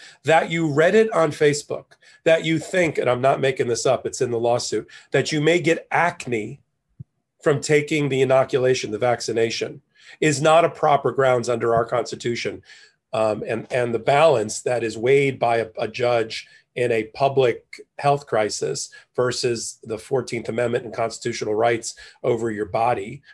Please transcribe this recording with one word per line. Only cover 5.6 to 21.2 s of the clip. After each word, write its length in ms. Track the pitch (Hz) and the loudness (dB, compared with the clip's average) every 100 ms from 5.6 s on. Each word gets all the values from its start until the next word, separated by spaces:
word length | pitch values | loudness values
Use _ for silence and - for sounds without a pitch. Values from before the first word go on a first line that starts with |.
get 260 | 156 165 - | 2 0 0
acne 680 | 143 170 170 - 117 104 143 _ _ _ - - _ _ _ | 0 0 -2 -6 -6 -6 -12 _ _ _ -20 -20 _ _ _
from 180 | - 143 | 0 0
taking 480 | - 151 147 156 143 | 2 0 2 -2 0
the 140 | 131 | 2
inoculation, 680 | 127 131 127 135 127 127 113 | 4 4 2 0 2 0 -2
the 60 | 107 | -2
vaccination, 840 | 123 120 - 113 113 104 - 156 _ _ - - | -2 -2 -2 -2 -2 -2 -8 -10 _ _ -20 -2
is 200 | 156 131 | 0 2
not 240 | 156 156 | 4 6
a 60 | 165 | 4
proper 400 | - 151 143 127 | 2 2 2 2
grounds 380 | 117 135 127 117 | 0 2 2 0
under 260 | 120 117 | -2 2
our 100 | 117 | 2
Constitution. 800 | 117 123 110 110 123 117 - 95 - - - _ _ | 0 -2 -4 -6 -6 -6 -6 -10 -14 -20 -20 _ _
Um, 300 | 110 110 107 - | -2 -2 -2 -4
and, 200 | 113 - | -6 -4
and 200 | 131 120 | -2 -2
the 60 | 117 | -2
balance 640 | 110 139 160 131 107 - | 2 4 4 4 0 -4
that 240 | - 123 | -4 -2
is 120 | 113 110 | -2 -2
weighed 440 | 117 139 139 123 | 2 4 2 0
by 160 | 117 117 | 0 0
a, 80 | 110 - | -2 -6
a 120 | 117 | -8
judge 580 | 104 120 120 110 - - - _ - | -2 0 0 -2 -6 -14 -20 _ -4
in 160 | 123 | -2
a 120 | 113 110 | 0 -2
public 680 | - 135 135 127 110 _ - - - | -2 0 2 2 0 _ -20 -20 -4
health 280 | 143 143 - | 0 0 0
crisis 640 | 113 104 101 - 139 - - - - | -2 -2 -2 -6 -6 -10 -14 -10 -4
versus 640 | 123 120 127 117 - - | -2 0 -2 -2 -6 -12
the 160 | 127 110 | -10 -10
fourteenth 500 | - 135 120 120 110 | -4 -4 -4 -6 -6
Amendment 360 | 113 120 120 | -4 -2 -2
and 100 | 120 | -4
constitutional 600 | 104 113 - | -6 -6 -4